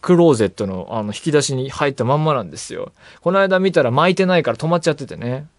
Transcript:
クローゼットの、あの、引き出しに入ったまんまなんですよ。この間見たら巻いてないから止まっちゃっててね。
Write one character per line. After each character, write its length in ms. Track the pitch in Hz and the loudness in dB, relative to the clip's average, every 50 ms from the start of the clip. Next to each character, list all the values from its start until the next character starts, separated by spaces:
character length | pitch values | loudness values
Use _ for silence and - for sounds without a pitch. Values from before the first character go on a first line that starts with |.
ク 160 | - - 180 | 2 2 4
ロ 140 | 170 170 165 | 6 6 4
ー 40 | 143 | 4
ゼ 120 | 110 110 | 4 2
ッ 20 | 95 | -2
ト 180 | - - 107 | 0 -4 -6
の、 220 | 95 95 92 92 - | -6 -6 -8 -10 -8
あ 120 | 110 113 107 | -8 -6 -6
の、 60 | 104 | -6
引 40 | 101 | -8
き 200 | - - 170 147 | -6 -6 0 0
出 100 | 147 139 | 0 0
し 120 | - 139 | 0 -4
に 160 | 131 131 135 | -4 -6 -8
入 200 | - - 151 143 | -6 -4 -4 -4
っ 20 | 135 | -2
た 120 | - 120 | -2 -2
ま 120 | 120 135 | 0 0
ん 80 | 151 156 | 0 0
ま 100 | 160 151 | 0 -2
な 80 | 127 107 | -2 -4
ん 80 | 85 | -8
で 60 | 76 | -12
す 180 | - - - - | -14 -14 -12 -10
よ。 180 | - - - _ _ _ - - _ | -10 -10 -12 _ _ _ -20 -20 _
こ 120 | _ 170 180 | _ 0 2
の 80 | 196 | 2
間 180 | 196 190 190 185 | 2 4 2 2
見 140 | 190 196 180 | 2 2 2
た 100 | 175 139 | 2 2
ら 80 | 117 | 2
巻 220 | 120 135 160 180 185 | 2 2 2 2 2
い 20 | |
て 120 | 180 190 | 2 2
な 100 | 180 185 170 | 2 2 2
い 40 | 147 | 2
か 80 | 127 | 0
ら 60 | 113 | -2
止 100 | - - | -2 -2
ま 120 | 156 170 170 | 0 0 0
っ 20 | |
ち 80 | 160 170 | 0 0
ゃ 40 | 151 | -2
っ 20 | |
て 100 | 143 139 | -2 -6
て 100 | - - | -12 -12
ね。 300 | - - 120 127 131 147 156 _ | -10 -8 -8 -8 -8 -10 -14 _